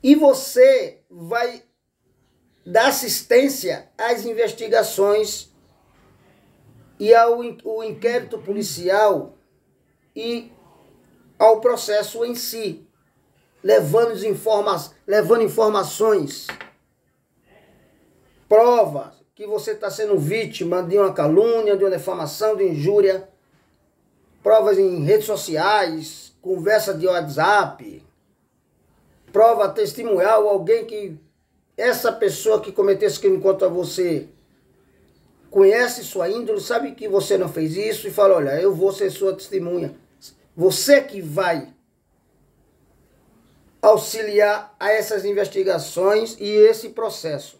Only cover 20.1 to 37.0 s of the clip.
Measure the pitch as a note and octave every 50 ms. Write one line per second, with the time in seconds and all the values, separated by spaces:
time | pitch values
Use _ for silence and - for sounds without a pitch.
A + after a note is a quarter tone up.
20.1 | G#3 E3+ C#3+ D3+ G3+ A3+ A3 E3+ - - F3 E3+ F3 F3+ F3+ E3 F#3 G3+ G3+ F#3+
21.1 | F#3 E3+ D3+ D3+ D#3 F#3 A3 A#3 A#3 A3+ A3 G#3 G3+ F#3+ G3 F#3+ F#3 E3 - F#3+
22.1 | F#3 F3 D#3+ D3 - - G#3+ G#3+ G#3+ F#3+ G3 F#3 E3 D3 C#3+ F3+ G3+ G#3 G3 F#3+
23.1 | F#3 F#3+ F#3+ - _ _ _ _ _ _ _ _ _ _ _ _ _ _ _ _
24.1 | _ _ _ _ _ _ _ G3+ A3 A3 G3 G#3+ G3+ F#3+ G3 F#3 F3+ E3+ C#3+ D3+
25.1 | G#3 G#3+ G#3 G#3 G#3 - - - D#3+ D3+ E3+ G3 G#3+ G#3+ F#3+ E3+ D#3+ D#3+ D3 -
26.1 | - - - - _ _ _ F#3 F#3+ E3+ D#3+ G3 A3 G#3 G#3 G3+ F3+ D#3 E3 F#3
27.1 | F3+ F3 D#3+ D3+ C#3 C#3+ D#3+ F#3 G#3 G#3 F#3 C#3 - - A#2 G#2 G2+ - _ _
28.1 | _ _ _ _ _ _ _ _ _ _ _ _ _ _ _ _ _ _ _ _
29.1 | _ _ _ _ - G3 A3 A#3 A#3 G#3 G3+ F#3+ - - G#3 F#3+ - B3+ A3+ A#3
30.1 | G3+ F3 F#3 G#3 A3+ G#3+ G#3 G#3 G3+ F#3+ E3 E3 A3+ A3+ G#3 - A3 G#3 G3+ F3+
31.1 | D#3 D3+ _ _ _ _ _ _ _ _ _ _ _ - G#3+ B3 A#3+ B3 - A#3
32.1 | A3 - G#3+ G3 - - - A3 A3 G#3+ - G3+ - - F#3+ G3+ F#3+ F#3+ G#3 G3
33.1 | - - - G3 F#3+ F#3 - G3 F#3+ F#3+ G3 F3+ F3 F3+ F3 D3+ - F#3 F#3 F3
34.1 | D#3+ C3+ - - _ _ _ _ _ _ _ _ _ _ _ _ _ _ _ _
35.1 | _ _ _ _ _ _ _ _ - G3+ G3 G3 G#3+ A#3+ B3 A#3+ - B3 G3 -
36.1 | - G3 E3+ F3+ G#3 A#3+ A#3 G3+ G#3+ G3 - - A#3+ A#3+ C#4 - - -